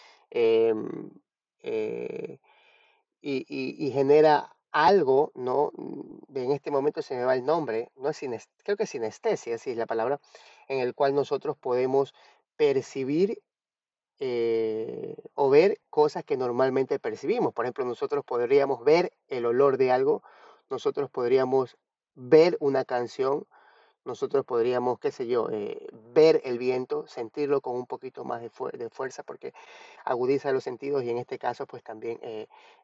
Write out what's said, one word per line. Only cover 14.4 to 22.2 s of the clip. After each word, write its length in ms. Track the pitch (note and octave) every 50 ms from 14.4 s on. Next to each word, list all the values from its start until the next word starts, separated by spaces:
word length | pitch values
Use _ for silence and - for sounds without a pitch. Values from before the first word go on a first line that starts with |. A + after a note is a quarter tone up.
| A#2 A#2 A2+ A2+ A2+ A2 A2 A2 A2+ B2 - - - - - - - - _
o 140 | - C#3+ C3
ver 300 | C#3 D3+ F3+ G3+ - - _ _
cosas 340 | - D3+ D3 D3+ - F3 -
que 120 | - C#3+
normalmente 640 | B2+ B2+ B2 A#2+ B2+ C3 B2+ B2+ C3+ C3 - C#3+ -
percibimos. 540 | - A#2 A2 - C3+ D#3 A3+ B3 F3 A#2 -
Por 120 | - A2+
ejemplo, 200 | B2 - - B2+
nosotros 400 | B2 A#2 - C#3+ C3+ C#3+ C#3 -
podríamos 580 | - B2 A#2+ A#2+ A#2 C#3 C#3+ C3+ C3+ C3+ A2+ A#2
ver 300 | C#3+ D#3+ F3 - - - _ _ -
el 160 | C#3 A#2+ A#2
olor 320 | A#2 A#2+ C3 C#3 C#3 B2+
de 140 | A#2+ C3 B2+
algo, 300 | B2+ B2+ C3+ D3 - G2 - - - - - - - _ _ -
nosotros 400 | C3 B2+ - C#3+ C3+ C#3+ C#3 -
podríamos 680 | - C3 B2 A#2+ C3 C3+ C3 B2+ C3+ C3+ C3 B2+ - _ _ _ _ _ _ _ _
ver 420 | C3+